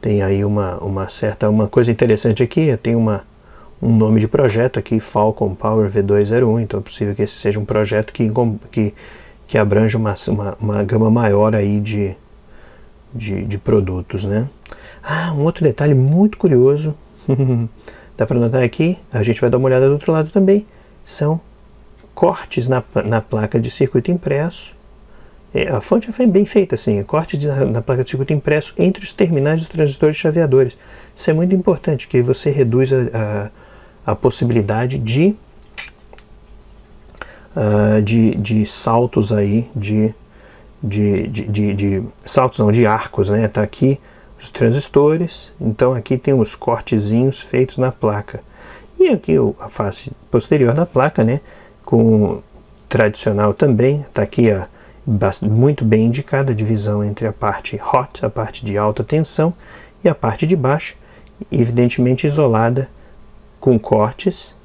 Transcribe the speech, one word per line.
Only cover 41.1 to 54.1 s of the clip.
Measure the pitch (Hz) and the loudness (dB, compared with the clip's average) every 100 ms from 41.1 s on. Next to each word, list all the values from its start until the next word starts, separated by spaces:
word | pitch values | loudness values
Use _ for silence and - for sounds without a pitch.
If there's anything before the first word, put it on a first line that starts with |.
| 95 85 | 0 -2
de, | 104 | -6
de, | 107 104 104 | -4 -2 -2
de | 101 101 95 107 - - | 0 -2 -2 -6 -12 0
saltos | - 127 - | 2 2 2
não, | 107 | 2
de | 110 110 | 4 4
arcos, | 107 - - 98 | 2 -2 -4 0
né? | 104 110 | 0 0
Tá | 104 | -2
aqui | 107 - 131 135 - - - - | -4 0 0 0 -6 -20 -20 -20
os | - | -18
transistores, | - 117 127 - 139 147 160 170 - - - | -2 0 0 0 2 4 2 -4 -8 -20 -8
então | 113 110 127 | -6 0 0
aqui | 127 - 131 | 0 -2 -2
tem | - | 0
os | 135 107 - | 0 0 -4
cortezinhos | - 117 - 113 101 113 131 135 | -4 -4 -2 -2 0 0 0 -2
feitos | - 127 131 - | -4 -2 -2 0
na | 127 | -4
placa. | 123 110 104 101 113 - - - - - - | -2 -2 -2 -8 -16 -18 -20 -20 -20 -20 0
E | 359 | 2
aqui | 240 - 156 | 2 0 0
o, | 123 - | 0 -4
a | - | -14
face | - 104 - - - - | -6 -6 -6 -14 -16 -4
posterior | 120 - 151 123 | -2 0 2 2
da | 135 170 | 2 0
placa, | - 139 - | 0 0 2
né? | 113 135 - - - - - | 0 0 -6 -20 -20 -20 -2
Com | 117 113 107 101 85 - - - - - | 2 4 4 2 -2 -12 -20 -20 -20 -6
tradicional | 107 107 104 - 101 104 | 0 0 0 -4 0 0
também, | 98 147 113 123 147 143 | 2 2 4 2 0 -4